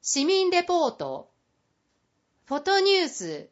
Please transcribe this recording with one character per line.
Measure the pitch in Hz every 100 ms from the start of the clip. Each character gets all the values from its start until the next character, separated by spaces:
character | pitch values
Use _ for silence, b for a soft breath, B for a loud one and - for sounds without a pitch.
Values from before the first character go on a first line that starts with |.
市 | - 277
民 | 285 381 370
レ | 349
ポ | 349 349 285
ー |
ト。 | - 139 131 - _ _ _ _ _ _ _ _ _ _ _ _
フ | 285
ォ |
ト | 285 392
ニ | 392
ュ | 381
ー | 320
ス。 | - 175 151 160